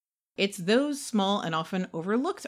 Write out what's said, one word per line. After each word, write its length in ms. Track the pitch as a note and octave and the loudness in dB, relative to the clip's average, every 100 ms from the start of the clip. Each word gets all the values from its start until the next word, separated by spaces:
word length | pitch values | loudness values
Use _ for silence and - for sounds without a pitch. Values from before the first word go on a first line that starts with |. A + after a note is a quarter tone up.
| _ _ _ - | _ _ _ -2
It's 220 | G3 G3 | -2 0
those 440 | E3+ A#3 D4 C#4+ | 2 4 2 -2
small 380 | - G#3 G3 G3+ | -2 2 2 2
and 140 | E3 | 0
often 340 | D#3+ E3 F#3 F#3 | -4 -2 -4 -4
overlooked 520 | E3 F3 A3+ D#4 F#4+ | -4 -2 0 0 -4